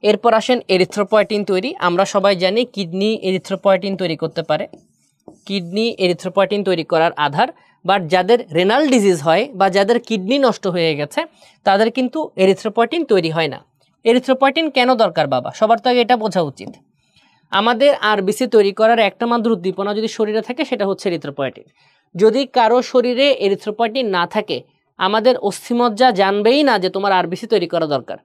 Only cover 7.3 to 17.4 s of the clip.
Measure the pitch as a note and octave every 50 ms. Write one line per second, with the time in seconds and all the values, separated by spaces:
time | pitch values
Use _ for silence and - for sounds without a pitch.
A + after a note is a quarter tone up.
7.3 | C#3+ D#3+ A3+ C4 - _ _ _ _ _ _ F3+ F#3+ G3+ F3+ D3+ E3+ F3+ F#3 F#3
8.3 | A#3+ A#3+ - _ D3+ D#3+ F3+ G3 A3 C4 D#4 D4 B3+ B3 G3+ G3+ F3+ D#3+ C#3+ E3
9.3 | D#3+ F3+ A#3 D4 C4+ F3+ G3 G3 F3 G3 G3+ G3 A#3+ A#3+ A#3+ - A3+ G#3 F#3 F#3+
10.3 | B3+ C#4+ C4+ A#3+ G#3 - - G3 E3+ F3+ E3 D#3+ D#3 C#3+ D3 D3 - - D#4+ E4
11.3 | _ _ _ _ _ _ _ - G3 G3+ A3 A3+ A3+ C4 B3+ B3 - D#4+ D4+ -
12.3 | _ - F#3+ F#3+ G3 F#3 - A3 G3+ A#3 A#3 A#3 - F4 D#4+ C4 A3 F#3+ E3+ E3
13.3 | D#3 E3+ D#3+ D3+ B2+ - - _ _ _ _ _ _ _ _ A3+ A#3 B3 B3 -
14.3 | C4 B3+ C#4 C4+ C4+ D#4+ E4 D#4 - C4 B3 B3 C4 A3 A3+ F#3+ D#3+ E3 D3+ C#3+
15.3 | C3+ B2+ - - - - G#3+ G#3+ A#3 A3+ - B3+ B3 B3 A#3+ G#3 B3+ A#3 G#3+ G#3+
16.3 | F3+ F#3+ E3+ D3 C3 - - - - - _ _ _ _ _ _ _ _ _ _
17.3 | _ _